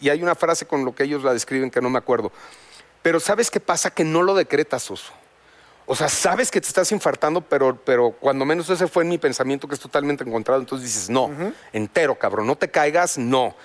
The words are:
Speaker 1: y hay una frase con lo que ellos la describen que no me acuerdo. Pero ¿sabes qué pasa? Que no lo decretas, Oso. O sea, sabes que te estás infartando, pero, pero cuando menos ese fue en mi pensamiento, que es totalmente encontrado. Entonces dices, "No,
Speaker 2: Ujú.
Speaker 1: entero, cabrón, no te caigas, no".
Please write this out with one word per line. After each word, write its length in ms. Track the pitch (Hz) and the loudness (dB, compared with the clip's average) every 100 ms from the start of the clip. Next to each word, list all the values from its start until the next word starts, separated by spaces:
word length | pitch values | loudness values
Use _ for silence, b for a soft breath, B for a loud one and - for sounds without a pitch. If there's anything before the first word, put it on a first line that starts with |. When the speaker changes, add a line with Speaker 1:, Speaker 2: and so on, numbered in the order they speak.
Speaker 1:
y 40 | 139 | 0
hay 120 | 160 | 2
una 140 | 175 | 0
frase 300 | - 165 165 - | 0 0 0 -2
con 180 | 147 | -2
lo 80 | 127 | -2
que 120 | - | -2
ellos 180 | 139 143 | -2 0
la 100 | 131 | 0
describen 380 | 120 - 135 131 | 0 -2 -4 -2
que 100 | 127 | -2
no 80 | 123 | 0
me 80 | 127 | 0
acuerdo. 340 | - 117 104 B B B B B B _ | 0 -2 -2 B B B B B B _
Pero 180 | 165 165 | 0 2
¿sabes 300 | 160 202 226 | 2 0 0
qué 100 | - | -2
pasa? 300 | - 170 185 | -2 -2 -2
Que 140 | - | -2
no 180 | 160 160 | 0 2
lo 140 | 185 | 4
decretas, 560 | 196 - 143 151 120 - | 2 2 0 0 -4 -6
Oso. 200 | 95 - - _ _ b b b b - | -12 -16 -20 _ _ b b b b -6
O 80 | |
sea, 140 | 131 151 | -2 -2
sabes 400 | - 180 190 - | 0 0 0 0
que 100 | 185 | -2
te 80 | - | 0
estás 240 | - 170 | 0 0
infartando, 500 | 208 156 131 151 170 | 0 0 0 0 0
pero, 360 | - 139 131 127 | 0 2 2 0
pero 240 | - 123 120 - | 2 4 2 2
cuando 240 | 139 135 | 0 0
menos 240 | 139 170 165 | 0 0 0
ese 160 | 175 175 | 0 0
fue 160 | 175 | 2
en 60 | 170 | 0
mi 100 | 170 | 0
pensamiento, 480 | 143 127 131 139 143 | 0 0 -2 -4 -6
que 80 | |
es 40 | 143 | -10
totalmente 440 | 135 143 143 143 | -4 -2 0 -2
encontrado. 360 | 127 113 107 131 | -4 -4 0 0
Entonces 280 | 123 131 123 | 0 -6 -6
dices, 200 | 104 92 | -6 -2
"No, 140 | 127 | 0
Speaker 2:
Ujú. 280 | 120 147 196 B B | 0 -4 -8 B B
Speaker 1:
entero, 420 | 107 107 175 147 | -6 -2 0 0
cabrón, 320 | - 104 107 110 | 0 -2 0 0
no 80 | 143 | 0
te 140 | 165 | 0
caigas, 480 | 165 151 165 175 143 | 2 2 2 0 -2
no". 360 | 120 131 113 - | 0 2 0 -4